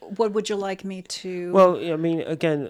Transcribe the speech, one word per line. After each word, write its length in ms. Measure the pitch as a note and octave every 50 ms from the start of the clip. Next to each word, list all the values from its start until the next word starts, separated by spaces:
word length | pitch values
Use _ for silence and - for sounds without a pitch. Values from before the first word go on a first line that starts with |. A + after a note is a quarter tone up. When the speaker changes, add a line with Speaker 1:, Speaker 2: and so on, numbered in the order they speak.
| - - G3+ F#3
Speaker 1:
what 140 | A#3 G#3+ G3+
would 160 | A3 G#3 -
you 60 | G#3+
like 280 | G3+ G3 G3 F#3+ F#3+ -
me 200 | F#3+ F#3+ F#3 F#3
to 480 | - - - - F#3 F#3 F3+ F3 F3 F3+
Speaker 2:
Well, 400 | G3 F#3 F3+ F3 B2 C3 E3+ D#3+
I 20 | D#3
mean, 240 | E3 E3 E3 E3
again, 460 | - - D#3+ D3+ - E3 D3+ D3 C3+ A2